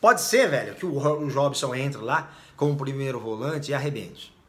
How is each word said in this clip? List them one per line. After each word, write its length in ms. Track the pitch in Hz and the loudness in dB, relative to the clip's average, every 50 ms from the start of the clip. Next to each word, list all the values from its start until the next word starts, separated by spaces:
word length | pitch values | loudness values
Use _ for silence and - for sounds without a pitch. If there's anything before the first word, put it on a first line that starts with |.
Pode 220 | - 220 240 - - | 8 8 6 6 4
ser, 260 | - - 247 269 196 | 2 4 4 4 4
velho, 260 | 143 123 110 104 101 | 2 0 -2 -4 -8
que 120 | - - | -8 -6
o, 100 | 180 147 | -4 -2
o 320 | 139 131 147 151 147 151 143 | 0 2 0 0 0 -2 -2
Jobson 460 | 123 135 143 143 135 - - 135 123 | 0 2 2 2 0 0 -4 -2 -2
entre 260 | 127 135 139 139 117 | -2 -2 -4 -4 -4
lá 320 | 107 117 139 160 156 - - - - - - | -4 0 0 0 -2 -4 -18 -20 -20 -20 -4
como 200 | - 147 147 147 | 0 0 0 2
primeiro 440 | 143 147 135 139 135 135 135 127 120 | 0 -2 -4 -4 -4 -4 -4 -4 -4
volante 500 | 110 113 110 110 120 143 160 151 143 143 | -6 -6 -6 -4 -4 -4 -4 -4 -4 -4
e 40 | 143 | -4
arrebente. 600 | 135 131 147 127 113 98 85 - - - - - _ _ | -2 -2 -4 -4 -6 -10 -12 -16 -18 -20 -20 -20 _ _